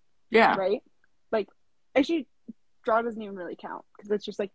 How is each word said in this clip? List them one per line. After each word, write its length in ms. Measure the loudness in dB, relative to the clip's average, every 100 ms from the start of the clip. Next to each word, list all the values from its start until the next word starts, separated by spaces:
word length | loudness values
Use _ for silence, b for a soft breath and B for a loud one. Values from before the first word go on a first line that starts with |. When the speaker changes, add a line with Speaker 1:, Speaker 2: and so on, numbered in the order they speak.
| _ _ _
Speaker 1:
Yeah. 260 | 4 6 4
Speaker 2:
Right? 260 | 0 -2 -6 _ _ _ _
Like, 160 | -4 -4 _ _ _ _ 0
actually, 300 | 2 0 -4 _ -20 -20 _ _
draw 160 | 0 0
doesn't 180 | 0 -6
even 140 | -10 -10
really 200 | -10 -12
count, 280 | -12 -12 -14 -20
'cause 120 | -4
it's 140 | -4
just, 140 | -4 -8
like, 140 | -8